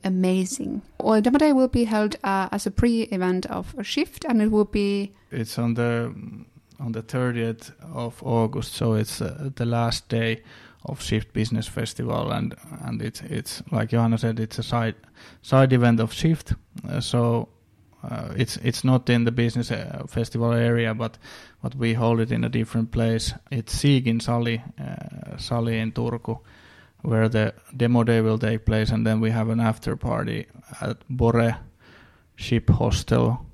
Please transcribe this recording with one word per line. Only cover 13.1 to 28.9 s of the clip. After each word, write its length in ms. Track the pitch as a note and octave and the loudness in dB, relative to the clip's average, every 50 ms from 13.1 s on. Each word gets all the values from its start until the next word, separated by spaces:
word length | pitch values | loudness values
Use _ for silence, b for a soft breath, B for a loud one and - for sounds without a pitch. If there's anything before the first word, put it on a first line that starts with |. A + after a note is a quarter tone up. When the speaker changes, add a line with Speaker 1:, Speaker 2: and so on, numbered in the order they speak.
| - - | -8 -10
Speaker 2:
it's, 400 | - - - A2+ - - - - - - | -10 -8 -8 -8 -8 -8 -12 -12 -10 -4
like 180 | - A2+ A2 A2 | -4 -2 -2 0
Johanna 280 | A2+ A#2 A#2 A2+ A2+ A2+ | 0 2 2 2 2 0
said, 220 | - A2+ A2+ A#2 | 0 -2 -2 -2
it's 180 | A2 A2 - - | -6 -6 -6 -8
a 40 | A#2 | -6
side, 320 | - C3 A#2+ A2+ A2+ - - - _ B B B B B B | -4 -2 -2 -2 -2 -4 -8 -14 _ B B B B B B
side 320 | B - C3+ C3 C3+ C3 C3 | B 2 6 6 6 6 6
event 260 | B2 A#2+ A#2+ A#2 A#2 | 6 6 6 6 4
of 140 | A2+ A2+ - | 2 0 -2
Shift. 400 | - - D#3+ E3 - - - - - - _ _ - - - | 0 2 2 2 0 0 -4 -4 -4 -4 _ _ -14 -12 -8
Uh, 140 | - A#2+ | -6 -6
so, 480 | A#2+ - - A#2+ A#2+ A#2 A#2 A#2 A2+ - _ _ _ _ _ _ _ _ _ _ - - | -4 -2 0 2 2 2 2 0 -2 -6 _ _ _ _ _ _ _ _ _ _ -12 -10
uh, 200 | A#2 - - - - - | -10 -8 -8 -6 -2 -2
it's, 180 | A#2+ - - - | -2 -2 -2 -4
it's 280 | - - - - - | -4 -4 -2 0 2
not 240 | C3 C3 B2 - - | 2 4 4 4 2
in 160 | A#2+ A#2+ A#2 | 2 4 4
the 60 | A#2+ | 2
business, 380 | A#2 B2 A#2 A#2 - B2 A#2 - | 2 2 0 0 0 -2 -2 -2
uh, 340 | A#2 - - - - C3+ - - | -4 -4 -4 -8 -10 -10 -10 -6
festival 460 | - A#2+ A2+ - - A#2+ A#2 A#2 A#2+ | -4 -4 -4 -4 -2 -2 0 2 2
area, 400 | A#2 A#2 A#2 A#2 A#2 A#2 A2+ A2 | 2 2 2 2 2 0 0 -2
but, 240 | A2 A2+ A2+ - B B B B B B B B B | -2 -4 -6 -8 B B B B B B B B B
but 140 | - B2 - | -8 -8 -4
we 180 | C3+ A#2 A#2 A2+ | -2 0 0 2
hold 280 | A#2 A#2 A#2 A#2 A2+ | 2 4 4 4 2
it 100 | A2+ B2 | 2 0
in 140 | A#2+ A#2 A#2 | 0 0 0
a 20 | A#2 | 0
different 420 | B2 A#2 A2+ - - A#2 A2+ A2+ | 0 -2 -2 0 0 -2 -2 0
place. 420 | - A2+ A2+ A2+ A2+ A2+ - - - - - - | 0 0 2 2 2 0 -2 -4 -6 -8 -10 -6
It's 240 | C#3 A#2+ A2+ - - | -6 -6 -4 -4 -4
Siegin 460 | - - C#3+ C#3+ C3 B2 A#2 A2+ A#2 | 2 4 4 4 4 4 2 0 0
Sali, 420 | - - A#2+ A#2+ A#2 A#2 A#2 A2+ - - - - | 0 0 0 0 0 0 -2 -4 -6 -10 -14 -12
uh, 560 | C#3 - - - - - - - - - - - | -10 -10 -10 -10 -12 -14 -14 -14 -14 -14 -12 -12
Sali 400 | - - A#2+ A#2+ A#2 A#2 A2+ A2+ | -6 -4 -2 -2 0 0 0 -2
in 120 | A2+ A2+ | -2 -4
Turku, 480 | - - A#2 A#2+ B2 A2+ - - A2+ - b b b b b b b b b b b b | -4 -4 -4 -2 -4 -4 -6 -6 -8 -8 b b b b b b b b b b b b
where 260 | - D#3 A2+ A2 A2 A2 | -4 0 2 4 4 4
the 260 | A#2 A2 G#2+ G#2+ - - - - - | 4 2 2 0 -2 -6 -16 -16 -2
demo 280 | B2 A#2+ A#2 B2 A#2+ A2+ | 0 2 4 4 4 4
day 160 | A#2 A#2 A2+ | 4 4 4
will 160 | A2 A2 G#2+ A2 | 4 2 2 2
take 260 | A#2 A2 A2+ A2 - | 0 0 -2 0 0
place, 240 | - A2 A2 G#2+ | 0 2 2 2
and 160 | G#2+ | 2